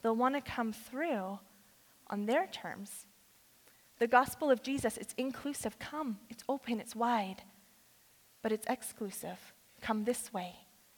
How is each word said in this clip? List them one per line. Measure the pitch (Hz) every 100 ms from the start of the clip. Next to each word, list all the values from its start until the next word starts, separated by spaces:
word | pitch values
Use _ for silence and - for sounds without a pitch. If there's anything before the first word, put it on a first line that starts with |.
They'll | 226
wanna | 226 247 277
come | 262 - 226
through | 214 - 262 330 240 190 202 - - - - - - -
on | 202 208
their | 277 381
terms. | - 175 190 202 - - _ - - - - - - - -
The | 233
gospel | 247 269 - 302
of | 247
Jesus, | - 277 247 -
it's | -
inclusive. | - 262 254 285 277 226 -
Come. | - 302 294 208 -
It's | - -
open. | 269 - 226
It's | - 220
wide. | 233 233 190 190 - - - - - - - - - -
But | 220
it's | 220 -
exclusive. | 254 - - 208 - - 185 - - - -
Come | - 214
this | 214 247 -
way. | 196 180 - - - _